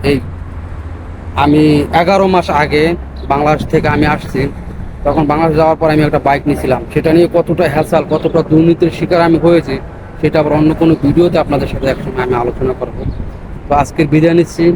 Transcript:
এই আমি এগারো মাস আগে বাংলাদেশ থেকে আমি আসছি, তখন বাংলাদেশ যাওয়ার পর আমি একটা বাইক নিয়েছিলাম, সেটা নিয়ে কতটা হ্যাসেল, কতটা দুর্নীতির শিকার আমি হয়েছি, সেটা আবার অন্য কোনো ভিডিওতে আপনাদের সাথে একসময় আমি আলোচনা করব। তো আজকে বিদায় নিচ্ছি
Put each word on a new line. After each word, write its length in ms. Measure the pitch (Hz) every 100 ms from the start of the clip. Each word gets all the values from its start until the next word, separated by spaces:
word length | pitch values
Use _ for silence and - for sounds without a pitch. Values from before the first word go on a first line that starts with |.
এই 120 | 143 139 - - - - - - - - - - - -
আমি 260 | 147 151 151 147 143 160
এগারো 260 | 170 196 190
মাস 180 | 185 175 147
আগে 200 | 147 147 160 170 - - -
বাংলাদেশ 340 | 139 147 151 -
থেকে 140 | 156 156
আমি 180 | 147 151
আসছি, 340 | 151 - 131 139 - - - - -
তখন 200 | 143 147 147
বাংলাদেশ 300 | 147 165 151
যাওয়ার 180 | 160 156
পর 80 | 160
আমি 120 | 156
একটা 180 | 151 151 139
বাইক 160 | 139 147
নিয়েছিলাম, 340 | 135 131 123 117
সেটা 200 | 151 147
নিয়ে 160 | 160 170
কতটা 300 | 170 165 165 165
হ্যাসেল, 280 | 147 156 160 143
কতটা 300 | 156 160 170
দুর্নীতির 500 | 160 156 165 170 170 -
শিকার 220 | 165 175 170
আমি 100 | 160
হয়েছি, 360 | 160 170 139 135 - - - -
সেটা 180 | 156 160
আবার 140 | 147 147
অন্য 120 | 156
কোনো 180 | 156 165 156
ভিডিওতে 360 | 143 147 175 170
আপনাদের 300 | 147 143 135
সাথে 140 | - 135
একসময় 340 | 127 - 131
আমি 100 | 127 123
আলোচনা 300 | 123 117 127
করব। 220 | 127 120 - - - - - - -
তো 80 | -
আজকে 260 | 143 139 - 147
বিদায় 240 | 151 165 170
নিচ্ছি 280 | 165 - 170